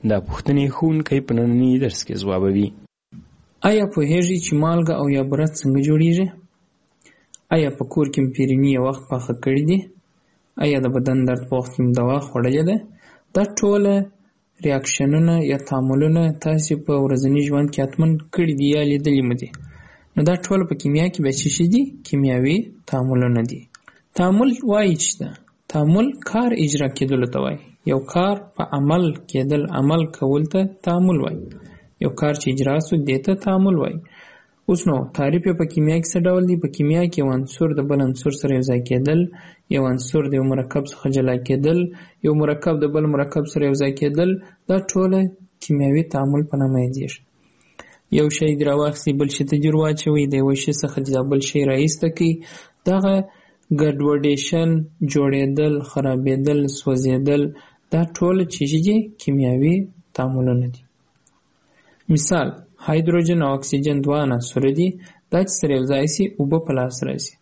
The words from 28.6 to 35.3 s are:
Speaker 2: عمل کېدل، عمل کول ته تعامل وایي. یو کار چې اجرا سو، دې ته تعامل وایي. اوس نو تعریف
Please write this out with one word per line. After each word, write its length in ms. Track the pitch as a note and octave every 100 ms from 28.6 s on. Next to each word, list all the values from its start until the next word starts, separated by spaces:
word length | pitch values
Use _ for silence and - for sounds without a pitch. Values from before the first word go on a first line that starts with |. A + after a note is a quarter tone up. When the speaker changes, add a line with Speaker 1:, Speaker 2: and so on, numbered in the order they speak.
| - C#3+
Speaker 2:
عمل 280 | C#3+ E3+ E3+ - -
کېدل، 320 | C#3 C#3 D3 D3 C#3
عمل 220 | C#3 E3 D#3+ -
کول 260 | C3+ C#3+ D#3
ته 80 | F#3+ F#3+ F#3+ -
تعامل 320 | F3 F#3 D#3+
وایي. 180 | C3 D#3+ - - - - - _
یو 60 | D3 -
کار 140 | D3+ D3
چې 60 | -
اجرا 240 | C3+ C3+ D3+ D#3
سو، 100 | E3+
دې 220 | C#3 C3
ته 80 | C3+ F#3+
تعامل 320 | G3+ F#3+ G3 E3+
وایي. 160 | - E3 - - - - _ _ -
اوس 120 | F3+ F3+
نو 60 | C3+ C3 -
تعریف 280 | C#3